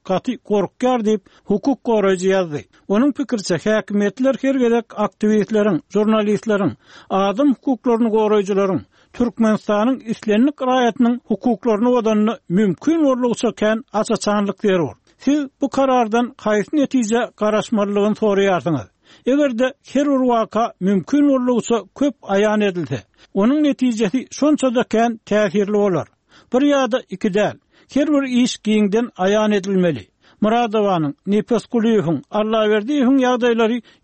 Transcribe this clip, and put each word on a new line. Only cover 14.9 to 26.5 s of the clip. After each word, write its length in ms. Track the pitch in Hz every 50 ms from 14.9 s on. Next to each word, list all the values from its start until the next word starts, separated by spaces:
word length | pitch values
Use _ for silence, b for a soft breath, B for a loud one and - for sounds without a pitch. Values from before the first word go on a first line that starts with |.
| - - _ b b b
Siz 300 | - 269 285 302 285 262 - _
bu 80 | 277 262
karardan 640 | - 269 277 269 254 247 233 208 214 240 247 226 - -
haýsy 380 | - 214 214 208 190 - -
netije 440 | 302 269 - - 262 233 202 233 233 233 - -
garaşmalygyny 800 | - 208 214 214 214 180 - - 196 208 202 202 202 202 214 208 - 220
soraýarsyňyz. 680 | 208 196 196 196 196 180 165 123 170 156 127 104 - _ _ b b b b b
Egerde 460 | 240 269 285 294 277 240 220 254 254 - - _ - -
her 140 | 262 294
bir 160 | 294 277 262 262 247 240
waka 400 | 226 220 - - 214 233 214 - -
mümkin 480 | 180 190 202 190 - - - 294 294 285
boldugyça 480 | 269 262 247 247 247 226 - - 233 220 190 - _ -
köp 160 | 269 294 - - -
aýan 400 | - 196 196 214 214 214 214 208
edilse, 400 | 202 180 180 160 - 139 113 - _ b b b b -
onuň 280 | 190 202 240 285 311 302
netijesi 640 | 285 269 - 254 254 226 208 233 185 - 254 - -
şonça 440 | - - 262 302 302 - - 262 233
da 100 | 247 220
kän 340 | - - 214 233 240 226 - -
täsirli 460 | - 202 214 214 190 151 208 202 196 208
bolar. 360 | 208 202 202 175 147 - - _ _ _ b b b b b